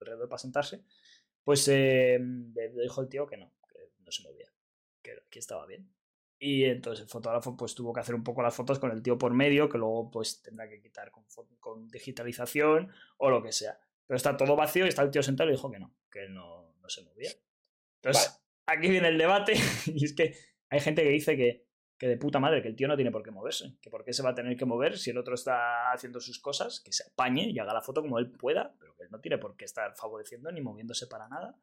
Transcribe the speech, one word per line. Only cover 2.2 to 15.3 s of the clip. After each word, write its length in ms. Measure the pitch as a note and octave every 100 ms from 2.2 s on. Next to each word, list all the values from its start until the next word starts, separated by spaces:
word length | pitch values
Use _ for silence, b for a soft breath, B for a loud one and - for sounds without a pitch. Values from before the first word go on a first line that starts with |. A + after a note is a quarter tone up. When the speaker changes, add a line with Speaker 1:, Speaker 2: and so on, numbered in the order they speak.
Speaker 1:
le, 500 | B2 B2 A#2+ A2+ A2+
le 80 | A#2+
dijo 180 | A#2+ C3+
el 60 | C3
tío 160 | C3+ C#3+
que 100 | G#2+
no, 160 | F2+ _ _
que 100 | - - _
no 60 | -
se 140 | -
movía, 280 | - - - _ _ _ _ _
que 120 | -
aquí 260 | A2 _ A#2
estaba 260 | - G2 D#2+
bien. 280 | G2+ F#3+ _ _ _ _ -
Y 240 | C#3 C#3
entonces 380 | C3 A#2+ A#2 A2
el 40 | G#2+
fotógrafo, 480 | A#2 A2+ A#2 B2+ B2
pues, 180 | A#2 -
tuvo 160 | A#2
que 80 | A#2
hacer 140 | A#2 A#2
un 80 |
poco 180 | A#2 A#2+
las 120 | A#2+
fotos 240 | - B2 C3+
con 100 | B2+
el 100 | A2
tío 140 | B2+ B2
por 160 | B2
medio, 360 | B2 C#3+ C#3+ D3
que 100 | A#2+
luego, 320 | A2 A2+ A2+
pues, 320 | A2+ A2 -
tendrá 260 | - A2 A2
que 120 | G#2+
quitar 300 | G#2+ G#2 G#2
con 120 | A2+ G#2+
fo-, 200 | - A#2 B2
con 260 | A#2 A2+ A2+
digitalización 1040 | A#2+ - B2 A#2+ A#2+ B2 D3 D3+ D#3 F#3 b b b
o 120 | C#3
lo 120 | A#2+
que 80 | A2+
sea. 260 | - G#2+ - _ _ -
Pero 80 | C3
está 200 | C#3+ C3
todo 200 | C3+ D3
vacío 300 | D3+ F3+ F#3
y 20 |
está 140 | D3+
el 100 | C#3+
tío 100 | C#3+
sentado 280 | C3